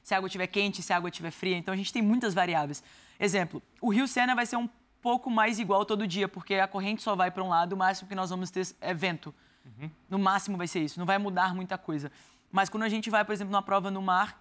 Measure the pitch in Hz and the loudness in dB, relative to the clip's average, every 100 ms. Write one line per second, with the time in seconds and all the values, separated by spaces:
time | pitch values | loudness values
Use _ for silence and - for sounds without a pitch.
0 | - 196 190 185 185 202 202 190 - 175 | -2 -2 -2 -4 -2 0 0 -2 0 0
1 | 175 - 165 - 185 180 170 190 196 233 | 0 -6 -10 -4 -2 -2 -2 -4 -4 0
2 | 208 240 233 185 180 165 143 143 - - | 2 4 2 0 2 0 -2 -6 -14 -20
3 | - _ 208 190 170 - - _ 240 202 | -20 _ 0 2 -2 -6 -14 _ 2 2
4 | 269 254 247 240 240 240 - - _ _ | 2 2 2 2 0 -2 -4 -8 _ _
5 | 247 240 269 226 220 220 196 196 208 214 | -2 0 0 2 2 2 2 2 2 0
6 | 196 180 190 185 - 190 190 196 196 220 | 0 0 -2 -4 -2 2 2 0 -4 -2
7 | - 190 180 180 185 170 175 190 185 190 | -2 2 2 0 0 2 2 2 0 0
8 | 185 190 185 180 180 190 185 - 160 170 | -6 -6 -4 -4 -4 -4 -4 -6 -6 -2
9 | 185 165 156 - _ _ 135 110 156 - | -2 -4 -8 -18 _ _ -20 -14 -14 -16
10 | _ 190 190 196 208 180 175 180 151 - | _ 2 4 2 0 -4 -2 -2 -2 -2
11 | 175 196 202 180 185 180 185 185 - 151 | 0 2 2 0 0 0 -6 -8 -4 -6
12 | 139 - - _ _ 190 196 214 220 220 | -6 -12 -20 _ _ 0 0 0 0 -2
13 | 220 214 208 208 196 202 196 196 190 190 | 0 2 2 -2 0 -2 2 0 0 -2
14 | 190 180 208 - | 2 2 2 -4